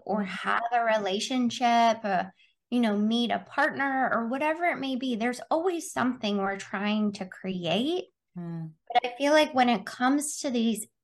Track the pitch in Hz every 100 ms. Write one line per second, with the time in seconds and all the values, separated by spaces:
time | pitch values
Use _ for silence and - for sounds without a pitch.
0 | - 208 190 185 196 208 - 240 233 214
1 | 196 202 - 262 240 - 240 233 233 220
2 | 208 180 185 - _ _ - 240 233 208
3 | 214 233 233 196 190 - 302 - 277 262
4 | 254 226 233 269 302 320 349 262 269 254
5 | 262 226 240 247 - 311 370 339 - -
6 | 240 240 208 202 196 196 - 202 208 214
7 | 208 202 185 - 190 185 170 190 277 359
8 | - _ _ 175 170 165 160 - - 240
9 | 247 247 285 311 302 262 240 220 - -
10 | 254 285 285 - 294 240 226 220 - _